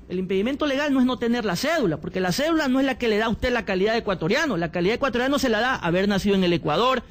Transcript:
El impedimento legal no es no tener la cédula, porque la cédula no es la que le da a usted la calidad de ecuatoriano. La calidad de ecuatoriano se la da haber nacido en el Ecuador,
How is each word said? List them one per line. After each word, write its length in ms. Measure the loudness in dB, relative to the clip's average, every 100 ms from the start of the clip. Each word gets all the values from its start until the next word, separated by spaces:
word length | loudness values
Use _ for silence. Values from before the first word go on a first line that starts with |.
| -8
El 120 | -6
impedimento 480 | -2 -2 0 -2 -2
legal 260 | 0 0
no 80 | 2
es 60 | 2
no 120 | 0
tener 280 | -2 0 -2
la 100 | -2
cédula, 400 | 0 0 0 -2
porque 240 | -4 -4
la 100 | -2
cédula 380 | 0 0 2 2
no 100 | 2
es 60 |
la 140 | 0 0
que 100 | 0
le 80 | 0
da 80 |
a 40 | 0
usted 200 | -2 -2
la 140 | -2
calidad 280 | -2 0 2
de 80 | 0
ecuatoriano. 580 | -2 -2 0 0 0 0
La 120 | -2
calidad 220 | 0 0
de 40 | 0
ecuatoriano 420 | 0 0 0 0
se 100 | 2
la 120 | 0
da 160 | 0 -2
haber 320 | 0 0 2
nacido 260 | 2 2
en 100 | 2
el 80 | 2
Ecuador, 500 | 2 0 0 2 0 -4